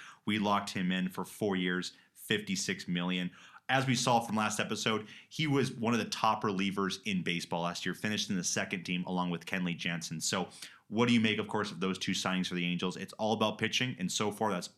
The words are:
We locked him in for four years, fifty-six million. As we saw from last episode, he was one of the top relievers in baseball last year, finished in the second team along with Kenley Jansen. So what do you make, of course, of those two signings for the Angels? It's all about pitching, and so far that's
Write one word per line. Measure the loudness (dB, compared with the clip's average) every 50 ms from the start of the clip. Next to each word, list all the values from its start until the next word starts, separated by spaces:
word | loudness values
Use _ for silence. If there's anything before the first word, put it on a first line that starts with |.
| -20 -20 -20 -10 -4
We | -2 0 2
locked | 4 4 4 4 2 0
him | -4 -2 0 0 2
in | 2 0 0
for | -2 -4 -8
four | -8 -4 -2 0 0 2 2
years, | 2 2 0 0 -2 -4 -10 -12 -20 _ _
fifty-six | -16 -2 0 0 0 0 0 -2 -2 0 -2 -2 -4 -2 -2
million. | -2 0 0 0 0 0 -2 -4 -6 -10 -20 -20 -20 -16 _ 2
As | 2 2 4
we | 4 2
saw | 2 4 6 4 4
from | 4 2 0 0
last | 0 0 2 0
episode, | -2 -2 -2 0 2 2 2 2 0 -4 -14 -18 -20 _
he | -4 -2 0 2
was | 4 4 4 2 0
one | -2 0 2
of | 2 2
the | 0
top | 0 -2 2 2 2 2 2 2
relievers | 0 0 2 0 0 2 0 0 0 -2 -4 -4
in | -2 -2 0 0
baseball | 0 -2 -2 -2 -4 -4 -2 -2
last | -2 -4 -4 -4
year, | -6 -6
finished | -4 -4 -2 -2 -2 -2 -2
in | -2 -2
the | -2
second | -2 0 -2 -2 -2 -4 -6 -4
team | -4 -4 -4 -2
along | -2 0 0 0 0
with | -2 -4 -4
Kenley | -4 -4 -2 -2 -2 -4
Jansen. | -2 -2 -2 -2 -2 -4 -6 -8 -4
So | -2 -2 0 0 -2 -2 -6 -16 -16 -16 -18 -20 _ -4
what | 2 2 4 6
do | 6
you | 6
make, | 6 4 2 2
of | 0 -2
course, | 0 -2 -2 -2
of | -2 -2
those | 0 0 0 0
two | 0 0
signings | 0 0 0 0 0 0 0 0
for | 0
the | -2 0
Angels? | 0 0 0 -2 -2 -4 -4
It's | -10 -10 -6
all | -4 0 0 2
about | 2 2 0 0 0
pitching, | -2 0 0 0 0 0 -2 -4
and | -4 -2
so | 0 0 0 0
far | 0 0 0 2
that's | 2 0 -2 -6 -12